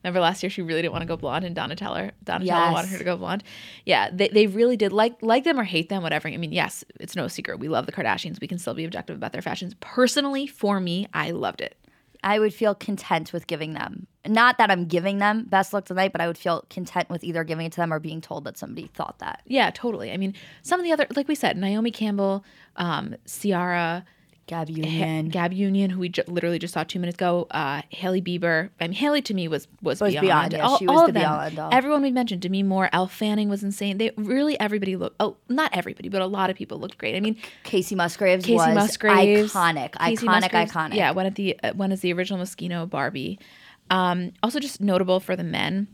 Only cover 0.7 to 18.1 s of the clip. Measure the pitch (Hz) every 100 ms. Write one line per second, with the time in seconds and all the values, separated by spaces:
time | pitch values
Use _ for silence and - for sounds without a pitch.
0.7 | 160 160 165 165 165 139 143 180 170 139
1.7 | 165 202 - 196 _ - 175 185 170 170
2.7 | 170 180 185 180 175 180 196 - - -
3.7 | - - 139 101 180 202 208 214 196 233
4.7 | 240 202 196 233 233 220 240 294 277 196
5.7 | 175 165 196 165 151 160 - 165 165 165
6.7 | - - - 175 180 151 - - - 151
7.7 | 127 147 - - 101 165 - - 175 -
8.7 | 135 160 175 - 151 - - 160 175 180
9.7 | - - - 254 294 277 269 277 - 202
10.7 | 202 180 175 202 170 156 170 107 - -
11.7 | _ _ _ _ _ 196 214 214 208 214
12.7 | 196 - 196 - 165 160 170 - 156 156
13.7 | 160 - - 185 _ - 220 240 247 214
14.7 | 185 175 175 190 196 202 220 208 190 190
15.7 | 208 - 185 190 190 170 165 185 165 _
16.7 | - 175 185 165 170 170 165 160 160 165
17.7 | 170 170 156 160